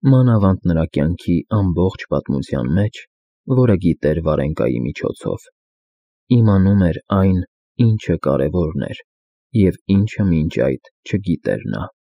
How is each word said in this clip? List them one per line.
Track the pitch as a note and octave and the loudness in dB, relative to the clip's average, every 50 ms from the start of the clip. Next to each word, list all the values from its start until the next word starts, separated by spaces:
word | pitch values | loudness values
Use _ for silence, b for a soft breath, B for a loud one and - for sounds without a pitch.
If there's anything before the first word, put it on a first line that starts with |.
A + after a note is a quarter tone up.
| - | 4
մանավանդ | C3+ C3 C3 B2+ B2+ A#2 A2 G2+ F#2+ F#2+ F#2+ _ F2 | 4 4 4 4 4 4 4 4 2 2 2 _ -2
նրա | E2+ D#2+ D#2+ D#2+ | 0 0 0 -2
կյանքի | _ - D2 D#2 F2 - - - F2 E2+ - _ | _ -2 -2 -2 -2 -4 -2 -2 -2 -2 -2 _
ամբողջ | - G#2+ G2 F#2 E2+ D#2 F2+ F#2+ - - - - | -2 0 0 0 0 0 0 0 -2 -4 -8 -4
պատմության | D#2 C#2+ - - C#2 C#2 C2+ - - C2+ B1 B1+ D2+ F#2 | -4 -4 -4 -4 -4 -4 -4 -4 -4 -4 -2 -2 0 0
մեջ, | G#2 A2 - - - _ _ _ _ _ _ _ _ - | 0 -2 -4 -8 -20 _ _ _ _ _ _ _ _ -4
որը | C3+ B2+ B2+ A#2 G#2 F2 | 0 0 2 2 2 2
գիտեր | F2+ F2 D#2 - - D2 D2+ E2 D#2+ | 2 0 -2 0 0 -2 -2 0 0
Վարենկայի | D#2+ D2+ D2 C#2 C#2+ D#2 - - B1 B1+ A#1+ | -2 -2 0 -2 -4 -2 -2 -2 -2 -2 -2
միջոցով, | A#1+ A#1 - - - - - - - - G1+ - - - _ _ _ _ _ _ _ _ _ _ _ _ _ _ _ _ | -4 -6 -8 -6 -6 -6 -6 -6 -8 -8 -8 -8 -10 -18 _ _ _ _ _ _ _ _ _ _ _ _ _ _ _ _
իմանում | B2+ A#2+ A2+ A2 G2+ G2 F#2 G2 G2+ G2+ F#2+ E2+ | 2 2 4 4 4 4 4 4 4 4 2 2
էր | D#2+ - _ _ | 0 -4 _ _
այն, | - G2 F#2+ F#2+ F#2 F2+ F2+ - _ _ _ _ _ _ | 0 2 2 2 2 0 -2 -6 _ _ _ _ _ _
ինչը | B2 A#2 A2 G#2+ - - E2+ - | 2 2 2 0 -2 -4 -4 -2
կարևորն | - - C#2 C#2 C2+ D2+ E2 F2+ E2+ D#2 D#2+ C#2 B1+ - | 0 -2 0 0 0 -2 0 -2 -2 -2 -4 -6 -8 -8
էր, | - - - _ _ _ _ _ _ _ _ _ _ | -10 -14 -18 _ _ _ _ _ _ _ _ _ _
և | A#2 G2 F#2 E2+ - _ _ | 2 2 2 2 -2 _ _
ինչը | G2 G2 G2+ A2 - - G#2+ G2 E2+ | 2 2 2 0 -2 -2 0 0 0
մինչ | D#2+ D2+ E2+ - G#1+ | 0 0 -2 -2 -2
այդ | A#1 C2+ C2+ B1+ _ - _ _ | -2 -2 -2 -4 _ -18 _ _
չգիտեր | _ - - G2 G2 F#2 F2 - _ - G1+ - - G#1 | _ -6 -6 -6 -2 -2 -4 -4 _ -6 -6 -6 -6 -8
նա։ | G#1 G#1 - - _ _ | -8 -8 -10 -12 _ _